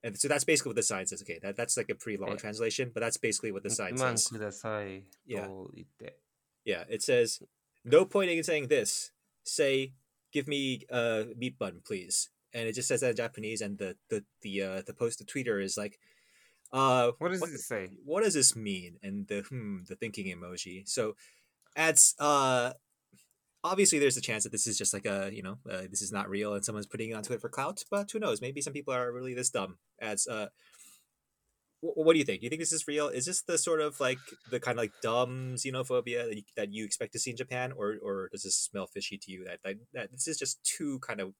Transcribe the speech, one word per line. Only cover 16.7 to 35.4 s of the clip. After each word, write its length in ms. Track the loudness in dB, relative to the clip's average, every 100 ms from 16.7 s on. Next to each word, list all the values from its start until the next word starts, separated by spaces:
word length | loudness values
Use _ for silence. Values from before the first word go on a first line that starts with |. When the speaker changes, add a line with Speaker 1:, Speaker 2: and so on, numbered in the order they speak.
Speaker 1:
uh, 400 | 2 6 6 4 2
Speaker 2:
What 100 | -2
does 120 | 0
Speaker 1:
"What 80 | -2
Speaker 2:
it 80 | -4
say? 380 | -6 -4 -6 -10
Speaker 1:
what 200 | -2 2
does 100 | 4
this 220 | 6 4 4
mean?" 420 | -2 -4 -6 -10
And 240 | -8 -6 -2
the, 140 | -4
hmm, 420 | -4 -8 -6 -8
the 120 | -8 -8
thinking 280 | -8 -6 -6 -6
emoji. 520 | -10 -8 -8 -10 -6
So, 280 | -2 -2 -4 -16 _ _ _ _ 0
adds, 400 | 4 8 8 8
uh, 540 | 4 6 6 6 2 -4 _ _ _ _ _ _ _ _
obviously 360 | 0 4 4 6
there's 160 | 6 4
a 40 |
chance 220 | -2 -2
that 80 | -2
this 120 | -2 0
is 100 | 0
just, 160 | 0
like, 120 | 0 -2
a, 240 | -2 -2
you 100 | -6
know, 160 | -8 -10 -8
uh, 120 | -8 -6
this 120 | -6
is 100 | -4
not 180 | -4 -2
real 240 | 0 0
and 100 | -2
someone's 240 | -2 -4 -6
putting 220 | -6 -6
it 20 |
on 100 | -6
Twitter 160 | -4 -4
for 80 | -4
clout, 340 | -4 -4 -4 -4
but 180 | -2 -2
who 80 | -2
knows? 200 | -2 -2
Maybe 200 | -2 -4
some 100 | -6
people 200 | -6 -2
are 180 | 0 0
really 220 | -4 -4
this 160 | -2 0
dumb. 280 | 0 -4 -8 _ _
Adds, 240 | -6 -2 -2
uh, 200 | -2 -6 _ _ -20 -20 -20 _ _ _ _ _ _ _ _
wh-, 160 | -4 4
what 160 | 8
do 60 | 8
you 40 | 6
think? 140 | 0
Do 40 | -2
you 40 |
think 120 | -2
this 100 | 0
is 160 | 0 0
real? 220 | 0 0
Is 160 | 0 -2
this 160 | -2
the 160 | 2 2
sort 240 | 4 2
of, 180 | 2 2
like, 200 | 0 0 -6 -20 -4
the 80 | -2
kind 160 | 0 0
of, 40 |
like, 100 | 0 0
dumb 540 | 2 4 2 0